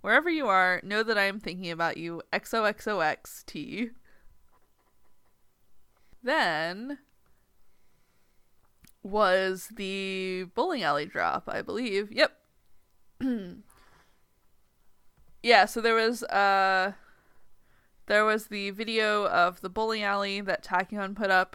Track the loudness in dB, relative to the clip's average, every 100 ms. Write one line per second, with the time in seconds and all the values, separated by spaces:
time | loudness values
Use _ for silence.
0 | 2 2 4 0 4 4 4 2 -2 -2
1 | 0 2 0 -2 -8 -8 -6 -2 -2 -2
2 | -8 -10 -6 -6 -2 0 0 -2 -4 0
3 | 0 -2 -8 -20 -14 -12 -10 -6 -8 -8
4 | -20 -20 -20 -20 -20 -20 _ _ _ _
5 | -20 -20 _ _ _ _ -20 -20 -20 _
6 | _ -10 -2 0 0 0 -4 -6 -10 -12
7 | _ _ _ _ _ _ -20 -20 -20 _
8 | _ _ _ _ _ _ _ _ -20 _
9 | -4 2 4 4 2 -2 -8 -10 -6 -6
10 | -4 -4 -4 -6 -6 -4 -2 0 0 0
11 | -2 -2 -2 -2 -4 -8 -6 -6 -4 -4
12 | -4 0 0 _ _ _ _ -20 _ _
13 | -20 -6 -4 -4 -8 -16 -20 -20 -20 -20
14 | _ _ _ _ _ _ _ _ -20 -20
15 | -20 _ -20 -4 6 8 6 2 2 4
16 | 2 0 -2 2 4 4 4 2 0 -4
17 | -18 -20 _ -20 -20 -20 _ _ _ _
18 | 0 2 4 2 -2 -6 -6 -6 -4 0
19 | 2 2 2 4 2 0 -8 -4 -2 -2
20 | -2 -2 -2 -4 -4 -4 -4 -4 -4 -6
21 | -8 -4 2 2 2